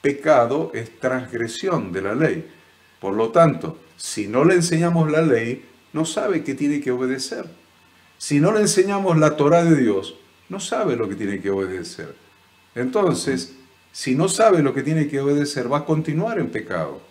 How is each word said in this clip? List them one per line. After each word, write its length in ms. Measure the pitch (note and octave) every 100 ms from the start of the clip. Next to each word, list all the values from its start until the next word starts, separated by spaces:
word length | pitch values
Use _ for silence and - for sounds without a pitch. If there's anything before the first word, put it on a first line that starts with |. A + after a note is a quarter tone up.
Pecado 680 | C#3+ C#3 D#3 C#3+ A#2 C#3 E3
es 260 | A2+ A#2 -
transgresión 880 | - B2+ B2 A#2+ A2+ - F#3+ D#3+ G2
de 120 | F#2
la 120 | F#2+
ley. 340 | A#2 D#3 F#2 - - _ _ _ _
Por 140 | F#2+
lo 160 | G2+ A2+
tanto, 480 | C3 E3 B2+ E2 - - _
si 300 | - - G2+
no 160 | A#2
le 100 | D#3+
enseñamos 560 | F#3 E3+ D#3+ E3+ E3+ D#3
la 120 | D3+
ley, 420 | D#3+ A#2 A#2 B2+ - _ _
no 120 | D3+
sabe 400 | D#3+ - - E3+
que 100 | C#3+
tiene 260 | C3 C#3+ D3
que 100 | C3
obedecer. 560 | B2 B2+ C3 - A#3 - - _ _ _ _ _ _
Si 220 | - C#3+
no 120 | E3
le 80 | G#3+
enseñamos 580 | G3+ F3 F#3+ G3+ F#3+ D#3
la 180 | D#3 D3+
Torá 280 | C#3+ E3+
de 120 | E3+ D3+
Dios, 400 | A#2+ F#2+ F#2+ - _ _ _
no 120 | F#3+
sabe 360 | - - G#3 A#2+
lo 120 | G#2
que 60 |
tiene 260 | G2 G#2 G2
que 100 | F#2+
obedecer. 640 | G2 F#2+ F#2 E2+ - E2 C#2 _ _ _ _ _
Entonces, 840 | - B2 G#3+ F#3 C#3+ - C3 - - - _ _
si 220 | - -
no 140 | C3 F#3
sabe 340 | - A3 F3+
lo 120 | C#3+
que 80 | B2+
tiene 260 | C3 D#3+ D3
que 120 | C#3
obedecer, 520 | C#3 D3 C#3+ C3+ A#2+
va 60 | C#3+
a 60 |
continuar 540 | E3 D#3 D#3 D3 G#3+ A3
en 120 | D3+
pecado. 500 | F2+ - F2+ D2+ C#2 -